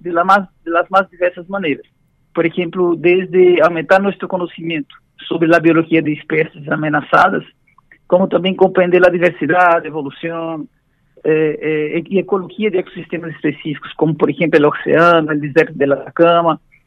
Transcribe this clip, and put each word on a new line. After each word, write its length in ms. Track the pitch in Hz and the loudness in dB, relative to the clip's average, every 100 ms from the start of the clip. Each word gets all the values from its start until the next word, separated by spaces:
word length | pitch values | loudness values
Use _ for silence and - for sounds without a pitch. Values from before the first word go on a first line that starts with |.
de 120 | 175 | -6
la 120 | 170 | -2
más, 240 | 185 202 185 _ | 2 2 0 _
de 60 | 165 | -4
las 200 | 170 170 | -2 0
más 200 | 190 190 | 0 -2
diversas 360 | - 180 180 170 | -2 -4 -4 -8
maneras. 340 | 196 170 131 - _ _ _ _ | -6 -4 -6 -8 _ _ _ _
Por 140 | - 165 | -4 -2
ejemplo, 480 | 185 175 185 175 165 | -2 -4 -2 -2 0
desde 640 | 160 180 185 180 180 175 | 2 2 2 2 4 4
aumentar 380 | 160 165 - 190 | 2 0 2 2
nuestro 280 | 202 - 180 | 2 -4 -6
conocimiento 680 | 185 175 - 165 160 139 - _ - - | -6 -8 -10 -10 -8 -10 -16 _ -20 -8
sobre 200 | 160 160 | -2 2
la 100 | 170 | 4
biología 440 | 160 165 160 165 | 4 2 2 0
de 100 | 151 | 0
especies 560 | 143 - 156 156 - 147 | -6 -6 -4 -4 -8 -8
amenazadas, 760 | 156 151 151 - 160 185 196 - _ _ _ _ _ - | -6 -2 -4 0 2 2 0 -8 _ _ _ _ _ 0
como 220 | 180 190 | 0 2
también 260 | 180 180 | 0 -2
comprender 460 | 185 185 185 175 180 | 2 2 4 2 4
la 100 | 180 | 4
diversidad, 760 | 175 175 - 143 180 180 170 | 2 0 0 0 2 4 2
evolución, 840 | 156 151 139 - 170 165 165 160 135 _ _ _ _ _ | -2 -8 -10 -10 -10 -8 -8 -10 -12 _ _ _ _ _
eh, 340 | 156 156 156 147 | -2 0 0 -4
eh, 440 | 151 156 151 170 160 | -6 -4 -4 -6 -4
y 120 | 190 | -4
ecología 520 | 180 196 180 - 214 | -2 -4 -6 -6 -4
de 100 | 185 | -4
ecosistemas 500 | 185 180 - 170 170 | -6 -12 -12 -12 -12
específicos, 560 | 147 156 135 160 143 - - | -8 -6 -6 -8 -10 -12 -4
como 200 | 160 156 | -4 -2
por 140 | - | -2
ejemplo 280 | - 165 165 | -2 0 2
el 80 | 143 | 2
océano, 640 | - - 151 170 170 156 | 0 0 4 4 4 0
el 80 | 147 | -4
desierto 320 | 147 160 156 | 0 0 0
de 120 | 156 139 | 0 -2
la 100 | 139 | -2
Atacama, 640 | - - 170 170 165 156 _ _ | -4 2 4 4 2 -2 _ _